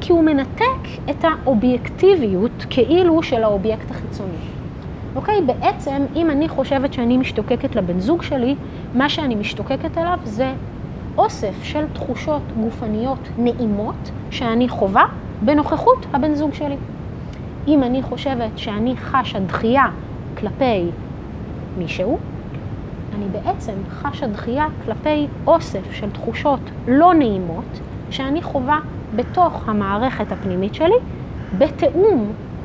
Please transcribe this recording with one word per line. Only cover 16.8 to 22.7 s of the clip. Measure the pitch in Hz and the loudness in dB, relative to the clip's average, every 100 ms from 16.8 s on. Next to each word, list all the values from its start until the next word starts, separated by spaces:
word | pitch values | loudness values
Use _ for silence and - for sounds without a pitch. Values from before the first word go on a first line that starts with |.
| - - - - - - - - 277 | -8 -10 -10 -10 -10 -10 -10 -4 2
אם | 294 | 4
אני | 240 262 | 4 0
חושבת | - 254 285 254 220 - | -2 -4 -2 -2 -4 -4
שאני | - 208 233 247 | -6 -2 -2 -2
חשה | - 269 214 208 | -2 -2 -2 -2
דחייה | 190 - 226 269 240 - - - - - | -4 0 2 4 2 0 -10 -10 -10 -6
כלפי | 208 - 262 208 175 - - - - - - - - - | -6 0 0 2 -2 -4 -10 -10 -10 -10 -10 -10 -8 -6
מישהו, | 165 - 190 320 - - - - - | -6 -2 -2 -2 -4 -10 -10 -10 -10